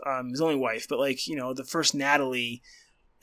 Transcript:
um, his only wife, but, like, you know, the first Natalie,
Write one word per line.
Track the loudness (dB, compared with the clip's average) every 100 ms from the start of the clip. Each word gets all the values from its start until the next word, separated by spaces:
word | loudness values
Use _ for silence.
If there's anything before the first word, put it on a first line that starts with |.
| -4
um, | -2 -2
his | 0
only | 2 2
wife, | 2 0 -2
but, | 0
like, | 2 0 -4
you | -4
know, | -4
the | -6 -4
first | 0 2
Natalie, | 2 4 4 2 0 -2 -6 -14 -20 _ _ _ -4